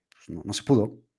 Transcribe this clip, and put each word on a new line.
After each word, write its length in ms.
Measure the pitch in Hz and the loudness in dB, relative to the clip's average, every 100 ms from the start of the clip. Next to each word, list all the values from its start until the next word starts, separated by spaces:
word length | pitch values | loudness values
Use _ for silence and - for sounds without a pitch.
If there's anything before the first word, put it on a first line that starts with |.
| _ | _
pues, 200 | _ - | _ -14
no, 120 | 85 | -12
no 100 | - | -8
se 100 | 101 | -6
pudo, 260 | - 127 104 - _ | 2 2 2 -4 _